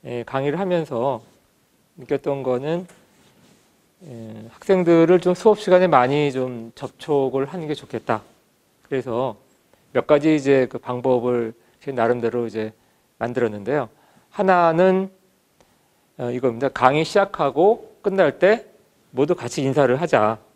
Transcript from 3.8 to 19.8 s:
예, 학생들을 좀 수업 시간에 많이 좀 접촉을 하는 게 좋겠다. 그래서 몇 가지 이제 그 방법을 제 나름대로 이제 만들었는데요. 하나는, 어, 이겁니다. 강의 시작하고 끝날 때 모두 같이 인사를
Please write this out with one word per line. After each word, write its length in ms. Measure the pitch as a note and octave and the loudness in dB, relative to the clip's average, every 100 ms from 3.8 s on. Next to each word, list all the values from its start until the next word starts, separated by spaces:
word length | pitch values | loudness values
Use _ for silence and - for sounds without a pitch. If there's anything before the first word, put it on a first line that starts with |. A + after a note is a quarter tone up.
| _ _ E3 | _ _ -20
예, 400 | A#2 A2 A2 A2+ | -16 -16 -18 -20
학생들을 720 | - - F#3 E3+ E3 E3 F3+ | -18 0 2 4 4 6 4
좀 140 | F3+ | 2
수업 260 | F3+ A3 G#3+ | 2 2 2
시간에 260 | - F3+ F#3 | 4 4 6
많이 460 | C#3+ B2+ C#3+ D3 | 4 4 2 0
좀 400 | C3 B2+ B2 A#2 | -2 -6 -8 -16
접촉을 680 | - C3 _ - C#3+ C3+ C3+ | -14 -16 _ -2 0 0 -2
하는 240 | C#3 F3+ D#3 | -6 -8 -8
게 60 | |
좋겠다. 480 | D3+ - A#2 - A2 - _ _ _ _ _ | -10 -10 -12 -4 -6 -6 _ _ _ _ _
그래서 520 | _ C3+ B2+ A#2 C3 G#2 _ _ _ _ _ | _ -8 -4 -6 -6 -8 _ _ _ _ _
몇 140 | C3 - | -6 2
가지 280 | D3 D#3 | 2 4
이제 320 | D#3 C3+ C3+ B2+ | 2 4 2 2
그 80 | C3 | -4
방법을 760 | - B2 B2+ B2+ A#2+ B2 A2+ - _ _ | -8 -4 0 0 0 -2 -4 -10 _ _
제 120 | - | -10
나름대로 540 | C3 A#2 B2 A#2 A#2+ A#2 | -2 0 0 -2 -4 -6
이제 260 | G#2+ G#2+ - _ _ _ _ | -6 -10 -12 _ _ _ _
만들었는데요. 720 | A#2 B2 A#2 G#2 G2+ D3 A#2+ _ _ _ _ | -6 -2 -2 -4 -4 -4 -6 _ _ _ _
하나는, 800 | - F#3+ F3+ E3+ E3 F#3+ F#3 F#3+ _ _ _ _ _ _ _ _ _ _ - | -2 2 4 4 4 4 2 -2 _ _ _ _ _ _ _ _ _ _ -10
어, 140 | B2 | -8
이겁니다. 400 | B2 B2+ A2+ C3 | -2 -2 -2 -4
강의 340 | - B2+ D3 | 2 2 2
시작하고 920 | D#3+ G3+ G3 - C#3+ C3+ F#3+ A3+ - _ | 0 0 0 -2 -4 2 2 2 -6 _
끝날 380 | - F#3+ D#3+ C#3 | -6 2 2 4
때 260 | F3+ A3 - _ _ _ _ | 2 2 -4 _ _ _ _
모두 240 | B2+ - | -2 -2
같이 280 | G#2+ B2 - | -2 -4 -4
인사를 320 | C3+ C3+ | -2 2